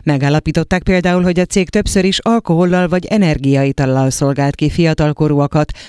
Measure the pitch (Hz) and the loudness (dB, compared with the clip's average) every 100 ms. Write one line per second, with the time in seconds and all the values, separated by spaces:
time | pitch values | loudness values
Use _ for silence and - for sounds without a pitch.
0 | 151 139 143 151 - 165 160 185 175 185 | -2 0 0 0 0 -2 -2 -2 0 0
1 | 180 180 180 175 180 202 180 208 202 196 | 2 0 0 0 0 0 0 -2 0 0
2 | 190 185 - 233 - 165 180 180 175 180 | 0 0 0 0 0 0 2 2 0 -2
3 | 175 214 175 151 139 139 139 135 135 131 | 0 0 2 0 0 2 0 0 0 0
4 | 131 - 139 139 143 - 151 - 165 156 | 0 0 -2 0 -2 0 -2 0 0 0
5 | 151 147 151 143 143 156 151 - | 0 0 0 0 0 0 -2 -6